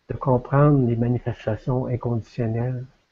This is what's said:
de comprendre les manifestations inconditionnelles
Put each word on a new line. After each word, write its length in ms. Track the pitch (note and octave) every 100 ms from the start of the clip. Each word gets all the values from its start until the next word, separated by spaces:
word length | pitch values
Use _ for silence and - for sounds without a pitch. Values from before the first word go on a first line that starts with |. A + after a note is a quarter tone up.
| -
de 40 |
comprendre 720 | A#2+ - B2 - C#3 D3 C#3+ A#2+
les 80 | A#2
manifestations 920 | A#2+ B2 - G#2 - G#2+ - B2+ B2
inconditionnelles 1000 | A#2+ A#2+ A#2 - - A2+ A#2 B2 B2+ B2+ _ _